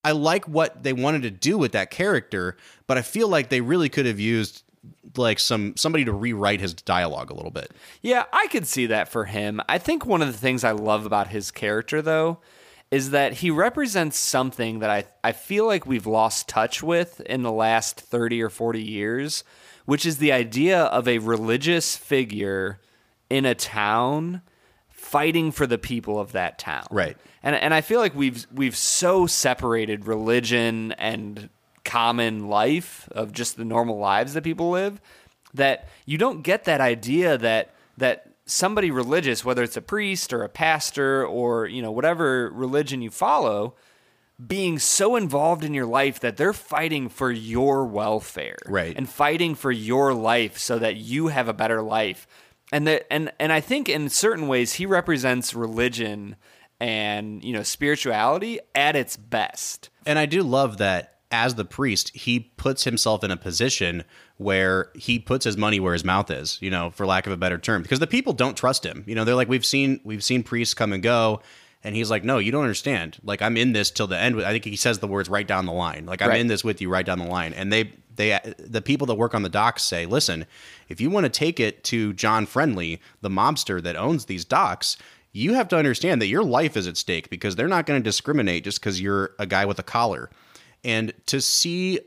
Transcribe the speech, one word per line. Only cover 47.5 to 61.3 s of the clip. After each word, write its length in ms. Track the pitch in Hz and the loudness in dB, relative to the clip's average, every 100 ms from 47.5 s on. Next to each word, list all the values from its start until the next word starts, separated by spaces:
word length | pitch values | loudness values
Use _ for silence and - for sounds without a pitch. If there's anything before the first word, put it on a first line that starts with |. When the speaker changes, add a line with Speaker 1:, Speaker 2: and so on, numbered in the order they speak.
| 117 139 135 127 | 0 2 2 0
Speaker 2:
welfare 720 | 104 107 110 - 87 64 50 - | -2 0 -2 -4 -10 -10 -12 -4
Speaker 1:
Right. 300 | 95 85 85 | -2 -2 -6
Speaker 2:
and 100 | 131 | -8
fighting 480 | - 147 165 175 151 | 0 0 2 -2 -2
for 160 | 139 | -2
your 420 | 120 107 127 139 | -2 0 2 4
life 440 | 123 110 120 107 - | 2 2 2 0 -4
so 220 | - 117 | -4 0
that 180 | 110 104 | 0 -4
you 300 | 110 135 160 | -4 -2 0
have 200 | 143 117 | 0 -2
a 60 | |
better 280 | 107 113 113 | -2 -2 0
life. 460 | 110 110 107 92 - - _ _ _ | 0 -2 -2 -6 -16 -20 _ _ _
And 140 | 147 151 | -2 2
that, 200 | 156 - | 0 0
and, 220 | 147 156 - | -4 -4 -2
and 140 | 156 | 0
I 80 | 160 | 0
think 260 | - 269 240 | 0 -2 0
in 220 | 151 147 | -2 -2
certain 400 | - 214 226 147 | 0 0 0 0
ways 240 | 127 120 | 2 0
he 120 | - 190 | -2 0
represents 680 | 180 175 147 127 127 120 | 0 2 0 2 0 -2
religion 840 | 117 113 113 123 117 110 104 101 - _ _ _ _ | -4 -4 0 -2 0 -6 -6 -12 -16 _ _ _ _
and, 640 | 117 110 104 104 107 107 | -4 -2 -2 -4 -6 -10
you 100 | 120 | -6
know, 100 | 110 | -4
spirituality 960 | - - 147 147 135 107 117 160 220 233 - 135 | -4 -2 0 0 0 2 2 2 -2 -8 -4 0
at 200 | 143 147 | 2 2
its 220 | 123 - | 0 -8
best. 720 | 107 117 98 - - - - _ - | -4 -4 -4 -6 -10 -10 -18 _ 0
Speaker 1:
And 140 | 151 | 0
I 60 | 147 | 2
do 180 | 170 | 2
love 340 | 160 131 135 101 | 2 2 2 2
that 380 | 101 90 - _ _ | 0 0 -4 _ _